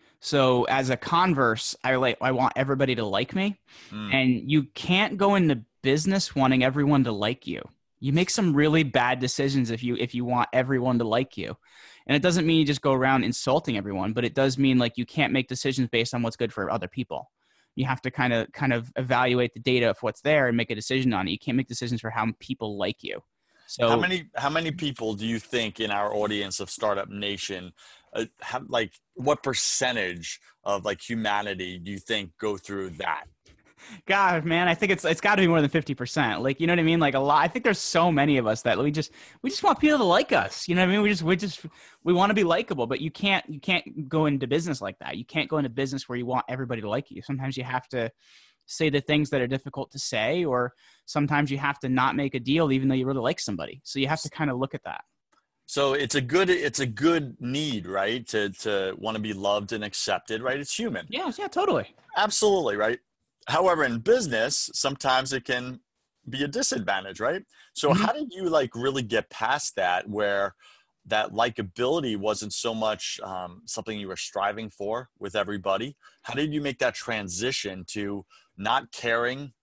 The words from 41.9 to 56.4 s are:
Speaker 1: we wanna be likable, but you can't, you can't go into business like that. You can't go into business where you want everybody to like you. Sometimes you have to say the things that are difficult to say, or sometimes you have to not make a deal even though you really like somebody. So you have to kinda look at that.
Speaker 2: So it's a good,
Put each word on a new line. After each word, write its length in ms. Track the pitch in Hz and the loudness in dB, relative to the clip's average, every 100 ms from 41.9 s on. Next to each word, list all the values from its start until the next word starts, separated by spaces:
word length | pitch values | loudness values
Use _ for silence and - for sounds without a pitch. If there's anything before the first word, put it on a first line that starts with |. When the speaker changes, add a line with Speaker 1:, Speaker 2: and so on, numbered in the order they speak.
| - | -4
Speaker 1:
we 100 | 170 | 2
wanna 220 | 175 196 214 | 4 4 4
be 80 | |
likable, 420 | 175 165 - 147 120 | 4 2 0 -2 -2
but 160 | 131 | -2
you 80 | 156 | -4
can't, 340 | - 202 190 - | -2 0 0 -2
you 100 | 147 | -8
can't 480 | - 180 - - 139 | -2 -2 -2 -10 -2
go 200 | 156 151 | 0 2
into 180 | 139 127 | 2 0
business 360 | 147 170 139 | 0 0 -4
like 180 | 98 - | -6 -8
that. 180 | - 78 | -10 -10
You 80 | 123 | -6
can't 240 | 160 - | -4 -2
go 80 | 156 | -2
into 120 | 135 | -2
business 380 | 117 135 135 - | -2 -4 -4 -6
where 100 | 123 | -6
you 100 | 120 | -4
want 180 | 127 - | -4 -4
everybody 340 | 127 127 117 | -6 -6 -6
to 80 | 107 | -4
like 200 | 117 - | -4 -6
you. 140 | - | -12
Sometimes 340 | - 135 135 131 | -8 -6 -6 -6
you 60 | |
have 240 | 123 127 - | -6 -6 -6
to 220 | 127 113 - _ - _ _ - | -4 -4 -6 _ -20 _ _ -12
say 220 | - 156 | -2 0
the 120 | 143 | 0
things 300 | - 151 147 | 0 0 2
that 100 | 143 | 0
are 60 | 123 | 0
difficult 440 | 135 143 139 - | -2 -6 -10 -10
to 80 | 139 | -8
say, 460 | - 117 113 170 165 | -4 -2 0 0 0
or 300 | 123 123 - _ _ - | 0 -2 -6 _ _ -8
sometimes 440 | 151 143 147 147 | -2 0 2 0
you 80 | 139 | 0
have 220 | 143 143 | -2 -2
to 100 | 127 | 0
not 260 | 127 127 131 | 2 2 2
make 200 | 139 135 | -2 -4
a 40 | |
deal 320 | 120 151 156 | 0 2 2
even 160 | 135 135 | 2 2
though 80 | 131 | 0
you 120 | 127 | 0
really 120 | 135 | -2
like 200 | 120 180 | -2 -4
somebody. 420 | - 90 73 131 | -4 -6 -8 -12
So 140 | - 139 | -10 -4
you 80 | 131 | -2
have 140 | 156 | -2
to 80 | 143 | -4
kinda 240 | - 151 | -4 -4
look 220 | 123 131 139 | -2 -4 -6
at 80 | |
that. 200 | - - - _ _ _ _ _ - | -12 -12 -14 _ _ _ _ _ -6
Speaker 2:
So 280 | - 139 | 0 2
it's 220 | 139 139 143 | 2 0 0
a 60 | |
good, 280 | 123 170 | 2 2